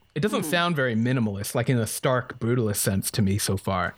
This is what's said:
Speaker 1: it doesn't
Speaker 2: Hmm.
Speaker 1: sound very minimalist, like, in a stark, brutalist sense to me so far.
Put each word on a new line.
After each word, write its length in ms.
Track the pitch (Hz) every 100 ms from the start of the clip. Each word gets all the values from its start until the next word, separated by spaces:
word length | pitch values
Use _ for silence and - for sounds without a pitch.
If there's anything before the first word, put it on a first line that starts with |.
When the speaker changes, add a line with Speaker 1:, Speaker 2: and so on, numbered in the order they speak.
| _
Speaker 1:
it 40 | -
doesn't 220 | 208 247
Speaker 2:
Hmm. 60 | 160
Speaker 1:
sound 240 | 175 175
very 200 | 147 127
minimalist, 600 | 110 120 131 107 98 104
like, 140 | 123 117
in 80 | 123
a 80 | 107
stark, 520 | - 143 127 - -
brutalist 380 | 113 127 107 101
sense 320 | 110 98 -
to 100 | -
me 140 | 98 101
so 180 | - 95
far. 380 | - 92 85